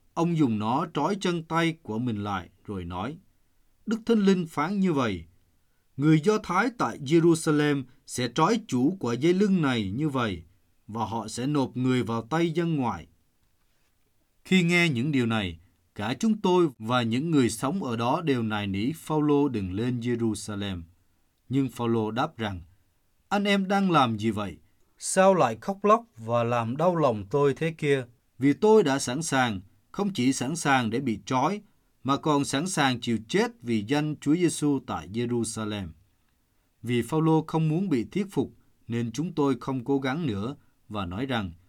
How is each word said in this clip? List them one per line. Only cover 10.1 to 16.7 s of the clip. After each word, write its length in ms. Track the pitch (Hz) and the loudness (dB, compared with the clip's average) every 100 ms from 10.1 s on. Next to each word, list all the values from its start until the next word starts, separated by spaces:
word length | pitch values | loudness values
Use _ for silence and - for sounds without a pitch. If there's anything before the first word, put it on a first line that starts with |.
| 135 113 87 80 _ _ _ - | -2 -2 -4 -12 _ _ _ -12
và 180 | 113 110 | -6 -4
họ 220 | 113 104 | -4 -8
sẽ 200 | - 127 | -6 -2
nộp 300 | 147 127 123 | 0 -2 -2
người 260 | 127 127 | 0 0
vào 180 | 113 113 | 0 -4
tay 300 | 113 160 170 | -2 0 0
dân 240 | 160 170 156 | 0 0 0
ngoại." 320 | 123 92 - _ _ _ _ _ _ _ _ _ _ _ _ _ - | -2 -4 -10 _ _ _ _ _ _ _ _ _ _ _ _ _ 2
Khi 180 | 185 | 4
nghe 260 | 170 175 170 | 4 2 2
những 220 | 123 135 | 0 0
điều 140 | 135 120 | 0 2
này, 340 | 113 95 82 _ _ _ - | 0 -2 -8 _ _ _ -8
cả 180 | 104 135 | -6 -2
chúng 220 | 226 208 | 0 2
tôi 260 | 190 180 170 | 2 4 2